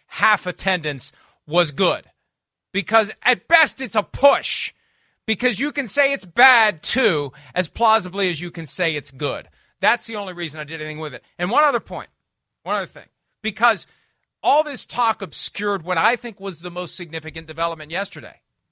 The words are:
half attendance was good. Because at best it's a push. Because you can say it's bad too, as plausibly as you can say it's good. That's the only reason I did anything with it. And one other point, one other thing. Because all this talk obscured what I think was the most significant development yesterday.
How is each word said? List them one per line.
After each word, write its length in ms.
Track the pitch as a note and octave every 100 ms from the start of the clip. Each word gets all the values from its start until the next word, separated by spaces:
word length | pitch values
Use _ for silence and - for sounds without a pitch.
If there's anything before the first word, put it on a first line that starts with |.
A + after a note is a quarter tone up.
| _
half 380 | - G#3 G#3 F#3
attendance 680 | - F#3+ F#3 D3+ C#3 - - _ _ -
was 240 | E3 D#3+
good. 360 | C#3 F#3 A#2+ - _ _ _ _ _ _
Because 360 | F#3+ - A3 G#3 -
at 240 | A#3 A#3+ -
best 320 | E4 D4+ -
it's 160 | B3+ A3+
a 80 |
push. 720 | - - C#4+ G3+ B2 - - - _ _ _ _ -
Because 360 | A3 B3 G3+
you 100 | C#4+
can 160 | C#4+ B3
say 240 | - C#4
it's 140 | C#4 F3+
bad 580 | G3 C4 B3 A3 E3
too, 480 | - - A#3+ D#3+ C#3+ - - -
as 140 | F3+
plausibly 600 | - A3+ A3 F3 F#3+ F#3+
as 120 | D#3
you 100 | F3
can 160 | E3+ D#3+
say 280 | - E3+ D3+
it's 160 | -
good. 360 | C3 C#3+ G#2 - _ _ _
That's 280 | G3 A#3 -
the 100 | A3
only 160 | G3
reason 260 | F3 E3 D3+
I 60 | C#3+
did 160 | D#3
anything 180 | D3+ D3+
with 140 | D#3
it. 100 | B2+ _ -
And 120 | F3+
one 140 | A#3+
other 160 | D4+ B3
point, 300 | - E3+ G#2 _ _ _ _ _
one 120 | E3+ G3+
other 100 | F#3
thing. 220 | C#3+ - _ _ _
Because 460 | G#3+ G#3+ A#3 G3+ - _ _ _ _ _
all 200 | A3+ C#4+
this 220 | D4+ C#4 -
talk 360 | A#3 A#3 A3
obscured 640 | E3+ - - - G#3 G3+
what 140 | D#3+ E3+
I 200 | F#3+ A#3+
think 240 | A#3+ G#3
was 180 | G3 D#3+
the 100 | F3
most 280 | F3 F3+ -
significant 500 | E3+ D#3+ D#3 D#3 D#3
development 420 | D#3 E3+ D#3+ D3+
yesterday. 520 | E3 G3 D#3 G#2+ - _ _ _